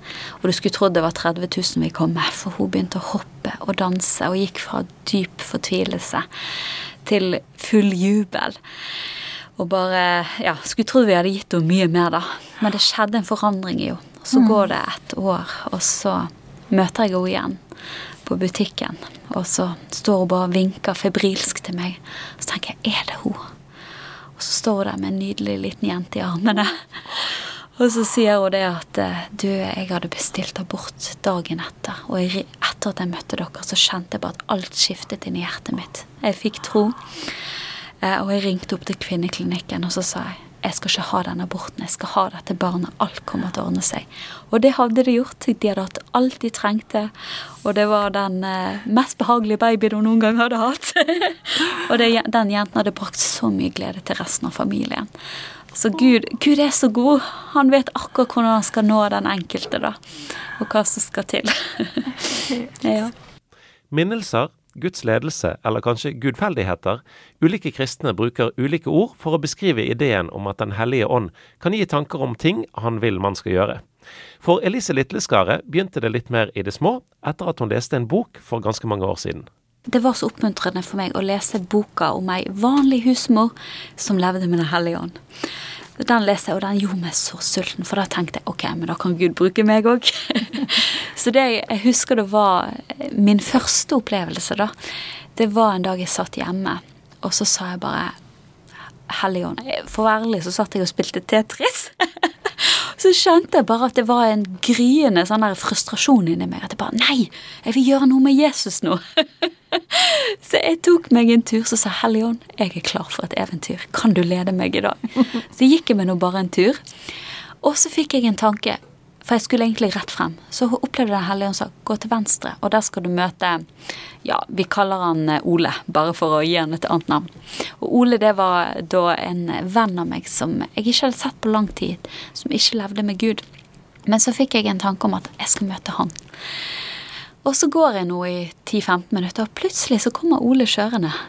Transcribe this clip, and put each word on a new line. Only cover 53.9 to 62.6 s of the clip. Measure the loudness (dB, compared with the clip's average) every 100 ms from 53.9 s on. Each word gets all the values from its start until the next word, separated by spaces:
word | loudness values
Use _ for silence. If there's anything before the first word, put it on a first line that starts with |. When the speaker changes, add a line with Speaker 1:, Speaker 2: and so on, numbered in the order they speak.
| -8
Speaker 1:
til | -6 -6
resten | -4 -4 -6
av |
familien. | -2 -2 -2 -2 -4 -8 -14 -16 -14 -14 -18 -12
Så | -2 -2
Gud, | 4 6 6 2 0
Gud | 2 4
er | 4
så | 4 2
god. | 4 4 4 2 -10 -2
Han | 4 6
vet | 4 2
akkurat | -6 -4 0 2
hvordan | 2 2
han | 2
skal | 2 2
nå | 4 4 2
den | 0 -2
enkelte | -2 -4 -8 -4 -2
da, | -2 -4 -14 -18 -12 -12 -12 -8
og | -2
hva | 0 0
som | -2
skal | -4 -4
til. | -4 -2 -2 -2 -4 -6
<laughs> | -6 -4 -6 -6 -6 -4 -4 -6